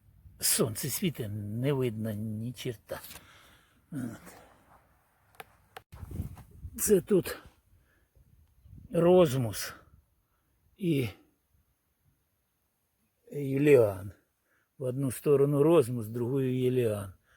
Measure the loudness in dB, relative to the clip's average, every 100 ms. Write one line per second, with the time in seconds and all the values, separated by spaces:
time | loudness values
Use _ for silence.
0 | _ -20 -20 -6 -2 0 0 -2 -6 -4
1 | -4 -4 -8 -8 -6 -4 -2 0 -2 -4
2 | -6 -6 -6 -6 -8 -8 -10 -10 -12 -16
3 | -14 -20 -20 -20 -20 -20 _ _ _ -10
4 | -10 -12 -18 -20 -20 -20 _ -20 _ _
5 | _ _ _ -20 -20 _ _ -20 -20 -20
6 | -14 -10 -10 -14 -20 -20 -18 -6 2 2
7 | 2 0 0 -8 -16 _ _ _ _ _
8 | _ _ _ _ _ _ -20 -20 -4 2
9 | 6 6 6 2 -2 -6 -10 -12 -20 -20
10 | _ _ _ _ _ _ _ _ -2 -2
11 | -2 -8 _ _ _ _ _ _ _ _
12 | _ _ _ _ _ _ _ _ _ _
13 | _ _ -12 -8 -2 2 8 8 8 2
14 | -10 -16 _ _ _ _ _ -10 -8 -4
15 | -4 -2 2 4 4 4 6 4 4 -2
16 | -6 -6 -2 -2 0 0 0 2 0 -2
17 | -6 -16 _